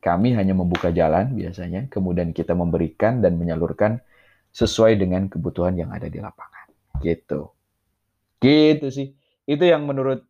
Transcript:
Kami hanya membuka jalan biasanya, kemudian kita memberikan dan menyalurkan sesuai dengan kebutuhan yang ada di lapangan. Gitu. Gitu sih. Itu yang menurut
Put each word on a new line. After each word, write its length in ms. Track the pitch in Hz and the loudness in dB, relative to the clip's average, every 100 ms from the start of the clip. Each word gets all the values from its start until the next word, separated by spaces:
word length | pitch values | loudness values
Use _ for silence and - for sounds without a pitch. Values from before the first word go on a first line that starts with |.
Kami 320 | 95 87 117 | 0 0 2
hanya 160 | 120 95 | 2 2
membuka 400 | 92 87 87 90 | 2 0 0 0
jalan 400 | 85 80 82 113 120 | 2 2 2 0 -4
biasanya, 480 | 87 90 87 90 135 | -8 -10 -8 -8 -6
kemudian 480 | - 92 87 85 | -4 -2 -2 -4
kita 240 | 82 82 87 | -4 -2 -2
memberikan 640 | 85 82 82 - 107 123 | 0 0 -2 0 0 2
dan 160 | 95 85 | 0 0
menyalurkan 640 | 85 80 82 - 104 123 _ _ _ _ _ | -2 -2 -4 0 -2 -2 _ _ _ _ _
sesuai 480 | - - - 113 110 | -4 -2 4 4 4
dengan 320 | 95 90 95 | 2 0 -2
kebutuhan 480 | 90 85 - 90 90 | -4 -6 -2 -2 -2
yang 160 | 85 | -6
ada 160 | 90 - | -8 -10
di 80 | - | -12
lapangan. 480 | 107 _ - - - _ _ - | -14 _ -20 -20 -20 _ _ -6
Gitu. 480 | 82 82 _ 73 76 _ _ _ _ _ _ _ _ _ | -2 -4 _ -10 -10 _ _ _ _ _ _ _ _ _
Gitu 480 | 127 151 151 151 143 | 4 6 6 4 -2
sih. 240 | 131 135 _ _ _ - | -8 -10 _ _ _ -6
Itu 160 | 147 | 2
yang 240 | 175 160 147 | 4 4 0
menurut 400 | 135 135 131 _ | -4 -2 -4 _